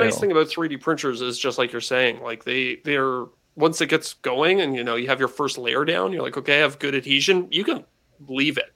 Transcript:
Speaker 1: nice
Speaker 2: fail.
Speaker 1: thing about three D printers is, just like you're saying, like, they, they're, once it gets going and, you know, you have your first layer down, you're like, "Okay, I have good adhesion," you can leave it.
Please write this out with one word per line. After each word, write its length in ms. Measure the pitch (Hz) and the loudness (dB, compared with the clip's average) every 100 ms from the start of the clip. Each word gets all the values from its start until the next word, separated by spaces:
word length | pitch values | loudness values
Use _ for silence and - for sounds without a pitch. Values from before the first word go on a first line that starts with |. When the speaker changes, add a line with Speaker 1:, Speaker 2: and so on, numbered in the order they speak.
| - | 0
Speaker 1:
nice 80 | |
Speaker 2:
fail. 80 | - | 2
Speaker 1:
thing 100 | 202 | 2
about 160 | 160 156 | 2 2
three 220 | - 160 | 0 -4
D 80 | 135 | -4
printers 440 | 160 151 139 117 | -2 0 0 -2
is, 160 | 127 120 | -4 -2
just 200 | 135 123 | -2 0
like 160 | 120 | -2
you're 80 | 117 | -2
saying, 400 | - 127 127 120 | -2 2 2 0
like, 240 | 123 113 123 | -6 -8 -4
they, 320 | 127 127 127 151 | -2 -2 -4 -2
they're, 400 | 143 135 127 117 _ _ - | 0 0 -2 -8 _ _ 2
once 240 | 160 160 | 2 2
it 60 | 160 | 0
gets 240 | 156 - | 0 -2
going 480 | - 131 131 160 196 | -8 -4 2 2 4
and, 120 | 151 | 2
you 120 | 131 120 | 0 -2
know, 100 | 117 | -2
you 120 | 123 | 0
have 120 | 131 | 0
your 80 | 127 | 0
first 300 | - 143 - | 0 -4 -2
layer 260 | 120 127 | -2 0
down, 300 | 151 175 190 | 0 0 0
you're 80 | 170 | -2
like, 140 | 131 139 | -4 -4
"Okay, 180 | - 143 | 0 4
I 60 | |
have 180 | 147 139 | 4 0
good 160 | 143 135 | -2 -2
adhesion," 540 | 135 139 143 185 180 | 0 0 4 2 2
you 140 | 156 277 | -2 0
can 180 | - - _ _ _ 139 | -2 -6 _ _ _ -8
leave 280 | 131 143 - | -2 0 0
it. 140 | - | -6